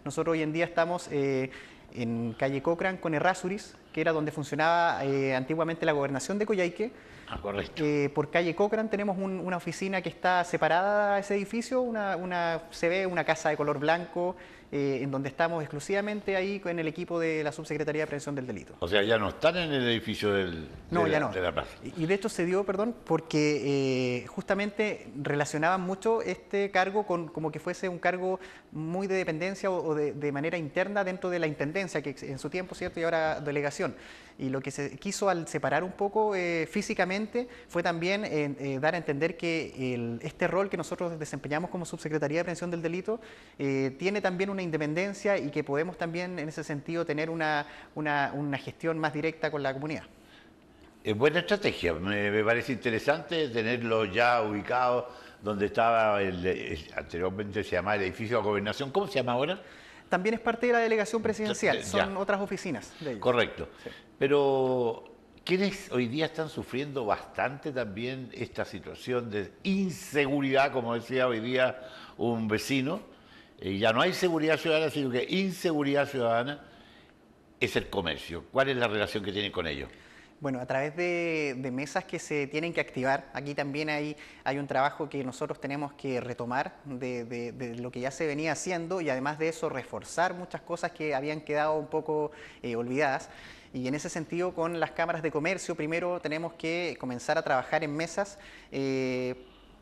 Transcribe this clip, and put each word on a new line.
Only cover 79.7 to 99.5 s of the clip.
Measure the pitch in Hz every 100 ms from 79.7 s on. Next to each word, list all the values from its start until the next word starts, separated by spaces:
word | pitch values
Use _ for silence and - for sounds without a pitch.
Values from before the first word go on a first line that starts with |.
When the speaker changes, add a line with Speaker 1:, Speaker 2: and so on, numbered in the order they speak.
| 71 67 - - - - -
Speaker 1:
Bueno, | 143 127
a | 127
través | 135 147 160
de, | 175 175 170 160 147 127
de | 135
mesas | 123 151 190 -
que | 170
se | - 151 135
tienen | 151 170
que | 165
activar, | 143 135 127 135 -
aquí | - 143
también | 143 143 143 156
hay, | 147 151 147 - -
hay | 131 139
un | 139
trabajo | 131 143 - 147
que | 139
nosotros | 127 - 147 -
tenemos | 139 143 143
que | - 139 123
retomar | 123 117 120 127 185 - 143
de, | 127 127 123
de, | 117 120 120
de | 120 120 117
lo | 123
que | 123
ya | 131
se | - 160
venía | 143 160
haciendo | 143 180 175 165 190
y | 151
además | 131 143 151
de | 160
eso | 160 156
reforzar | 135 - 107 - - 185 180
muchas | 175 165
cosas | - 170 170
que | - 156
habían | 135 147 156
quedado | 151 147 156 156
un | 147
poco, | 156 147 151 147 - - -
eh, | 123 117
olvidadas. | 120 131 147 139 - - - - -
Y | 135 127
en | 151
ese | 170
sentido, | 175 151 170 180
con | 170 165 170
las | 156
cámaras | - 165 165
de | 160
comercio, | 147 160 185 - 165
primero | 151 165 180 175
tenemos | 156 156 170
que | - 160 170 170 -
comenzar | 127 120 - 156
a |
trabajar | 160 131 - 156
en | 151 147
mesas, | 165 - 202 - - - -
eh, | 135 135 131 131 127 127 127 -